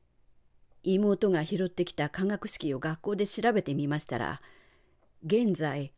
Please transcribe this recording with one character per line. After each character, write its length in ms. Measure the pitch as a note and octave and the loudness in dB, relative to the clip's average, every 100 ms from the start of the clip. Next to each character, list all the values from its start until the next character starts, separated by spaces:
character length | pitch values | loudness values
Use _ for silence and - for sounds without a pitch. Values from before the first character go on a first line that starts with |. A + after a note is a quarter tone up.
| _ _ _ - _ _ _ - | _ _ _ -20 _ _ _ -6
妹 460 | F3+ F#3+ G#3 G3 G3+ | 0 4 4 4 4
が 160 | E3+ D#3+ | 2 0
拾 220 | F#3 F#3 | -2 -2
っ 20 | |
て 160 | - F3 | -2 -4
き 80 | |
た 160 | - D3 | -2 -4
化 160 | - F#3+ | -2 -2
学 240 | G#3 G#3+ | -2 -4
式 240 | - D#3 | -4 -4
を 60 | C3 | -2
学 200 | D#3 D#3+ | -4 -4
校 160 | G3+ G3 | -4 -2
で 100 | G3+ | 0
調 280 | - A3+ | 2 2
べ 80 | G#3+ | 2
て 120 | D3 | 2
み 140 | C#3+ C#3+ | -2 0
ま 140 | D3+ | -2
し 40 | - | -2
た 120 | A#2 | -4
ら、 240 | - - - - _ _ _ _ _ _ D#3+ | -4 -6 -12 -20 _ _ _ _ _ _ 0
現 320 | G#3+ A3+ E3+ | 2 2 0
在 360 | D3+ C#3+ C#3+ | -2 -4 -8